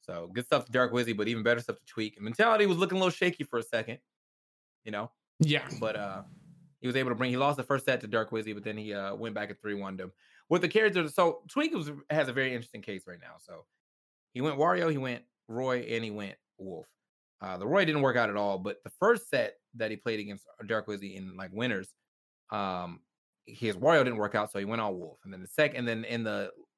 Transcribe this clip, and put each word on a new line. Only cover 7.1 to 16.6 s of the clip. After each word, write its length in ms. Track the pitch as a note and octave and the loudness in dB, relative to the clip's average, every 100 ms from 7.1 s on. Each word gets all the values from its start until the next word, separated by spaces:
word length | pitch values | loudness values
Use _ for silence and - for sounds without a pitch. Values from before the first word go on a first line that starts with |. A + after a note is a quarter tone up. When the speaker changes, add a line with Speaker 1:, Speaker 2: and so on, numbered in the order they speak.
Speaker 1:
to 40 | A2+ | 0
bring, 120 | B2+ | 0
he 60 | B2+ | 4
lost 220 | C#3 C#3+ | 2 2
the 40 | |
first 200 | B2 C3+ | 0 0
set 160 | C3+ B2 | 2 0
to 40 | G#2+ | 2
Dark 240 | A2+ G#2+ | 0 0
Wizzy, 240 | A2 G#2+ | -2 -4
but 100 | G#2 | -6
then 140 | G#2 G#2+ | -6 -6
he, 160 | G#2+ | -6
uh, 200 | G2+ G2 G#2 | -4 -4 -4
went 180 | A2+ | -6
back 160 | G#2+ G#2 | -6 -6
and 100 | G2+ | -8
three 140 | G#2+ | -6
one 240 | G2+ G2 F#2+ | -6 -6 -8
him. 140 | F#2 - _ _ _ | -10 -14 _ _ _
With 140 | E3+ | 2
the 60 | E3 | 4
characters, 460 | G#3+ G#3+ F3+ D#3 | 4 4 4 0
so 280 | E3 E3+ E3 - | 4 4 2 -4
Tweak 260 | - D#4 | 0 0
was, 160 | D#4+ D3 C#3+ - | 0 -4 -8 -2
has 200 | D3+ C3+ | 0 2
a 40 | |
very 220 | B2 C3 | 0 0
interesting 260 | B2 A#2 A#2 | -2 -8 -14
case 260 | G2 G2 - | -10 -10 -10
right 120 | F2 | -18
now. 140 | F2 D#2+ | -18 -20
So 280 | - E2 - _ _ _ _ _ _ | -20 -20 -20 _ _ _ _ _ _
he 80 | - | -4
went 160 | D3 C#3 | -2 2
Wario, 340 | D#3+ F3+ E3+ | 4 4 2
he 60 | D3 | 0
went 280 | C3 A#2+ - _ _ | -2 -6 -10 _ _
Roy, 320 | A2+ C3 B2 A2+ | -4 0 0 0
and 120 | A#2 | -4
he 80 | A2+ | -4
went 260 | G#2 G2 F#2+ _ | -6 -10 -12 _
Wolf. 300 | _ | _